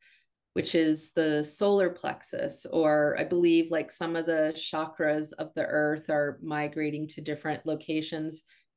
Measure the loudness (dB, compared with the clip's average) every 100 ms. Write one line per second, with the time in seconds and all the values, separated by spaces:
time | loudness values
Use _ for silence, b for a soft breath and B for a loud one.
0 | b b b _ _ -4 0 4 4 2
1 | 0 0 2 2 0 0 2 4 2 0
2 | -6 -6 -8 -6 -4 -4 -2 2 4 4
3 | 2 0 0 2 6 6 4 0 -2 -6
4 | -4 -2 0 2 2 0 -6 -4 -4 -2
5 | 0 0 -2 -6 -8 -4 0 2 2 0
6 | 0 0 0 -4 -6 -4 -4 -2 -4 -4
7 | -6 -8 -8 -6 -4 -4 -4 -4 -2 -4
8 | -4 -6 -6 -8 b b _